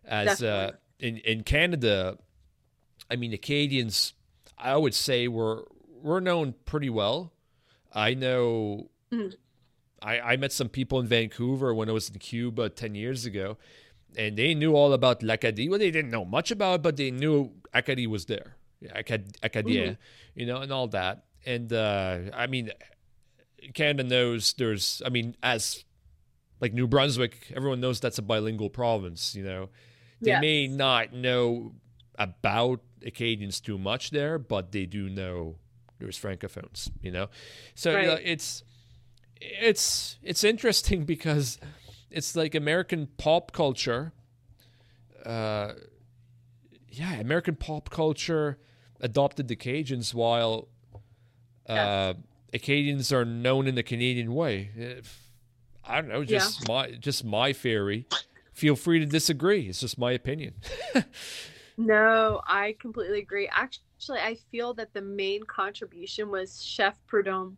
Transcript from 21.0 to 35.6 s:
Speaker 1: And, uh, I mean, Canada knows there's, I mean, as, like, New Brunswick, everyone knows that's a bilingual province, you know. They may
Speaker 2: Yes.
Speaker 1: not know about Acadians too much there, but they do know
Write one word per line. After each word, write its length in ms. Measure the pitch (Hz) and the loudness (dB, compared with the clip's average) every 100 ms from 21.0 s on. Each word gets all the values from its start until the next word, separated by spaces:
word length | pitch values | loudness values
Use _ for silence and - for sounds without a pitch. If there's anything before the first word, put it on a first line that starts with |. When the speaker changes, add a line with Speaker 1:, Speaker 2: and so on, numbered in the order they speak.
| 92 101 _ _ | -2 -4 _ _
Speaker 1:
And, 260 | - 120 117 | -6 -4 0
uh, 480 | 113 107 101 92 90 95 | 0 2 2 0 -2 -6
I 140 | 117 127 | -4 -2
mean, 240 | 131 113 - - _ _ _ _ _ _ _ 131 | -2 -6 -12 -20 _ _ _ _ _ _ _ -14
Canada 300 | 127 151 143 | -2 0 2
knows 500 | 123 127 123 117 104 | 2 4 4 2 0
there's, 480 | - 117 104 - - | 0 0 0 -2 -2
I 60 | 131 | 0
mean, 260 | 123 117 - | 0 -2 -2
as, 420 | 123 117 - - - _ - _ _ _ _ - | 0 0 -2 -6 -12 _ -20 _ _ _ _ -4
like, 100 | 123 | -2
New 140 | 117 123 | 0 4
Brunswick, 680 | 139 143 123 123 - - | 4 4 2 -2 -2 -12
everyone 260 | - 135 123 | -4 -2 0
knows 200 | 127 120 | 0 0
that's 160 | 123 120 | -2 -4
a 60 | |
bilingual 480 | 104 110 107 110 104 | 0 0 0 -2 -4
province, 640 | - 120 110 92 82 - | -2 0 0 -2 -6 -6
you 80 | 101 | -6
know. 240 | 98 92 95 - - _ - _ | -8 -8 -10 -16 -20 _ -20 _
They 160 | - 165 | 2 4
may 220 | 151 151 | 4 4
Speaker 2:
Yes. 80 | 135 139 | 2 2
Speaker 1:
not 340 | 135 127 113 | 4 4 2
know 600 | 123 127 123 120 120 113 - _ _ _ - | -2 0 4 2 0 -6 -16 _ _ _ -6
about 600 | 101 - - 107 120 120 _ - | -6 -2 0 2 2 0 _ -14
Acadians 560 | 117 - 117 110 101 - | -14 -4 -2 -2 -4 -8
too 160 | - 101 | -6 -4
much 360 | 95 123 - | -2 -4 -2
there, 260 | 147 143 160 | -2 -2 -4
but 340 | 120 101 90 | -2 -4 -2
they 140 | 101 90 | -4 -4
do 240 | 101 98 | -6 -6
know 460 | 95 92 87 80 82 | -6 -6 -6 -8 -10